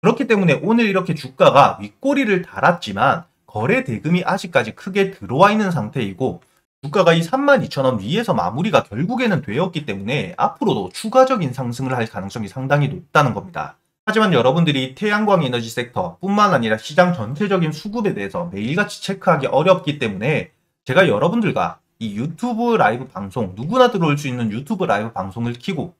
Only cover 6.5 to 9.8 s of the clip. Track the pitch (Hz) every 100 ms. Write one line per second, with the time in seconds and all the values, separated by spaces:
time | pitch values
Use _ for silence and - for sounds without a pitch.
6.5 | _ _ _ 147 196 170 165 170 262 285
7.5 | 269 170 - 135 117 98 190 233 170 87
8.5 | 117 180 143 - 101 180 240 247 180 -
9.5 | 113 185 165